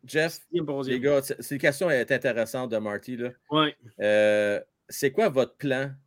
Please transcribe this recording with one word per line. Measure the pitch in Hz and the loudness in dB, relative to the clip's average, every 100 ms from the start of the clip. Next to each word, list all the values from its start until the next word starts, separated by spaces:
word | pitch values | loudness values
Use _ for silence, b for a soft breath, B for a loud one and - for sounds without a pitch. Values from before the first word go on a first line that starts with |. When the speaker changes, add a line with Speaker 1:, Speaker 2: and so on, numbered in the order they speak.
| 127 | -4
Speaker 1:
Jeff, | 147 160 165 | -2 -2 -4
Speaker 2:
Sixième, | - 175 151 | -6 -4 -4
onzième. | 139 131 127 | -4 -2 0
Speaker 1:
les | |
gars, | 131 143 | 2 2
c'est, | 135 - | 0 -8
c'est | 120 143 | -8 0
une | |
question | 156 139 180 | 0 0 0
est | 135 113 | 2 2
intéressante | 131 131 113 110 127 127 | 0 0 0 -2 -2 -2
de | 110 | -2
Marty, | 107 104 - 123 | -2 -6 -8 -8
là. | 120 123 _ | -8 -10 _
Speaker 2:
Ouais. | 151 151 - 117 - | 0 0 -2 -20 -2
Speaker 1:
Euh, | 104 104 104 104 104 101 - _ _ | 2 4 4 4 2 -2 -6 _ _
c'est | - 143 | -2 -2
quoi | 135 214 | 2 2
votre | 131 - _ | 2 0 _
plan ? | 143 131 139 139 | -4 -2 -4 -10